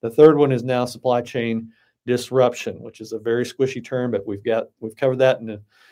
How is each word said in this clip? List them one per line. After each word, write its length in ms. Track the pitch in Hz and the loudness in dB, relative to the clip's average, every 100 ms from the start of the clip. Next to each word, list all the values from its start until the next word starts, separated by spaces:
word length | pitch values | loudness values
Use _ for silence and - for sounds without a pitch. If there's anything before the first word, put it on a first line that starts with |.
The 100 | 113 | -4
third 280 | 113 156 147 | 6 8 8
one 140 | 143 | 2
is 100 | 127 | 0
now 240 | 123 123 123 | -2 -2 -2
supply 340 | - 131 120 | -4 -2 0
chain 520 | 120 127 117 113 113 _ _ _ - | -2 -4 -4 -4 -8 _ _ _ -4
disruption, 760 | 120 120 127 120 - 113 92 | -4 0 2 2 0 -10 -12
which 200 | 113 - | -16 -18
is 120 | 110 | -12
a 60 | 113 | -8
very 260 | 117 117 | -2 -2
squishy 400 | 120 - 131 127 | -2 -2 -4 -4
term, 260 | 117 127 123 | -8 -6 -4
but 160 | 107 98 | -4 -6
we've 160 | 101 | -6
got, 260 | 117 113 - _ | -4 -4 -4 _
we've 160 | 110 - | -14 -4
covered 220 | 135 127 | -2 2
that 200 | 131 123 | 2 2
in 80 | 113 | -6
the 140 | 107 - _ _ | -14 -18 _ _